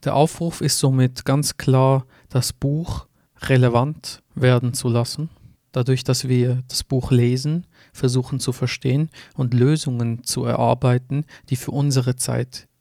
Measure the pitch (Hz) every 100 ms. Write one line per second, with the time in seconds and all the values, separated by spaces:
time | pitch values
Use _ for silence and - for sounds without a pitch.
0 | - 143 160 - 170 - 151 - 143 131
1 | 127 127 - 139 143 - - 131 131 135
2 | 127 _ _ 131 123 - 143 147 170 -
3 | - _ _ _ - 135 123 117 135 156
4 | - - _ - 127 123 120 120 123 117
5 | 117 - 160 - - _ _ - 120 127
6 | - 127 131 127 123 127 127 - - 131
7 | 123 123 120 127 139 165 175 _ _ -
8 | 135 123 127 135 - 123 123 - 131 135
9 | 156 - - - 131 127 123 156 147 123
10 | 117 117 - - 120 117 117 120 127 123
11 | 127 139 151 - _ 127 - - 143 131
12 | 127 127 - 120 123 - - _